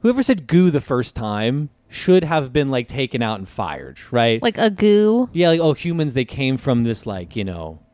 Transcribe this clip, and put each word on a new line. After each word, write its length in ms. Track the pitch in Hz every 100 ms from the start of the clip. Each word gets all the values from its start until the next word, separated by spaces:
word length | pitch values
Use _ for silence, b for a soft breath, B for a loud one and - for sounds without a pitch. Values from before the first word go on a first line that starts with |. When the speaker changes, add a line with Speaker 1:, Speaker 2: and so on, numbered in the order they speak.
Speaker 1:
whoever 200 | 226 254
said 240 | 262 226 127
goo 220 | 170 180
the 100 | 143
first 340 | - 127 117 -
time 540 | 107 104 110 139 147 _ _
should 340 | - - 185
have 300 | 160 160 131
been, 160 | 135 139
like, 180 | 131 120
taken 360 | 135 135 127
out 160 | 113 107
and 100 | 95
fired, 480 | - 92 69 65 65 -
right? 300 | 120 117 113
Speaker 2:
Like 160 | 233 214
a 100 | 220
goo? 580 | 196 208 208 214 226 247
Speaker 1:
Yeah, 160 | 170 175
like, 100 | 165
"Oh, 140 | 160
humans, 400 | 139 170 170 151
they 120 | 127 120
came 300 | - 135 131
from 260 | - 120
this, 240 | 117 110 -
like, 280 | 95 87 113
you 80 |
know 360 | 98 87 80 78 _